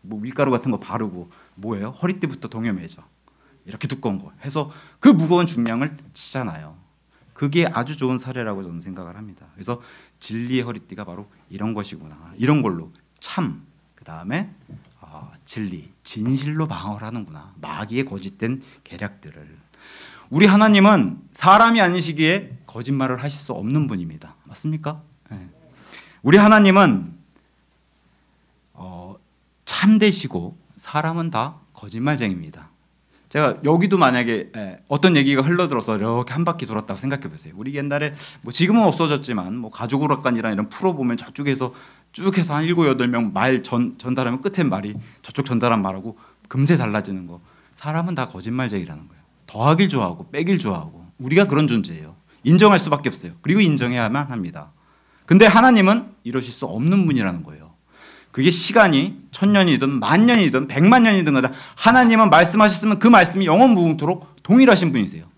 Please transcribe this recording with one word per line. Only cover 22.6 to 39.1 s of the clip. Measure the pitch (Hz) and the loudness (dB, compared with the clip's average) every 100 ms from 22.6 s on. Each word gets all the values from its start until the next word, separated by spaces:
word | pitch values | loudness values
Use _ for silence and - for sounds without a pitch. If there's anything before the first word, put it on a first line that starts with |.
| - | -16
거짓말을 | 113 127 139 131 123 | -12 -6 -4 -4 -4
하실 | 143 143 | -8 -10
수 | - | -10
없는 | 120 107 147 131 | -8 -4 -2 -2
분입니다. | 101 82 78 - _ | -6 -10 -14 -20 _
맞습니까? | _ - 156 156 147 156 _ _ _ | _ -12 -8 -8 -10 -12 _ _ _
네. | 101 87 _ _ _ - - _ _ | -20 -20 _ _ _ -20 -20 _ _
우리 | 131 190 | 4 6
하나님은, | 208 214 196 190 180 98 85 - _ _ _ _ _ _ _ _ _ _ _ _ _ _ _ | 8 8 6 6 4 2 -6 -18 _ _ _ _ _ _ _ _ _ _ _ _ _ _ _
어, | - 92 87 90 101 _ _ _ _ | -20 -20 -18 -20 -20 _ _ _ _
참되시고 | - - 196 220 208 - - 90 85 - _ - | -10 0 4 4 4 0 -6 -8 -10 -16 _ -20
사람은 | - 147 160 165 165 | -8 -6 -4 -6 -6
다 | 110 135 156 _ | -6 -6 -10 _
거짓말쟁입니다. | - 101 110 139 143 110 90 78 - - _ _ _ _ _ _ | -20 -14 -6 -4 -2 -4 -6 -12 -20 -20 _ _ _ _ _ _
제가 | 147 143 104 | -2 -2 0
여기도 | 143 170 185 190 | 0 2 2 2
만약에, | 139 123 117 110 - 113 | 2 2 -2 -4 -8 -14
예, | 98 90 _ | -16 -16 _
어떤 | 143 185 156 | 0 2 4
얘기가 | 139 135 | 2 0
흘러들어서 | 135 175 175 127 107 107 | 2 2 2 -2 -4 -4
이렇게 | 107 120 120 | -2 -4 -4
한 | 135 170 | -4 -4
바퀴 | 170 117 | -4 -8
돌았다고 | 107 107 98 | -8 -8 -10
생각해 | 131 139 - | -8 -8 -10
보세요. | 78 78 90 | -18 -20 -14
우리 | 123 143 | -10 -8
옛날에 | 143 143 147 147 - - | -6 -4 -6 -8 -18 -16
뭐 | 117 | -10
지금은 | 127 180 226 | -2 2 4
없어졌지만 | 202 - 165 | 2 2 -2